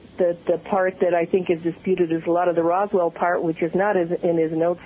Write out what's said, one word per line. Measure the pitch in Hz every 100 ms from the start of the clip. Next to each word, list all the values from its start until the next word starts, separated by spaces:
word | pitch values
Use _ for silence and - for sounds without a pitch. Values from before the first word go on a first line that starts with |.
| - -
that | 175 170 -
the | 165
part | - 196 185 185
that | 180
I | 170 165
think | 190 180
is | 165
disputed | 170 - 190 180 165
is | 160 170
a |
lot | 170 180
of | 165
the |
Roswell | 165 180 208 185 170
part, | - 175 180
which | 165 160
is | 165
not | 180 202 196
as, | 165
in | 175 180 165
his | 160
notes. | 160 170 175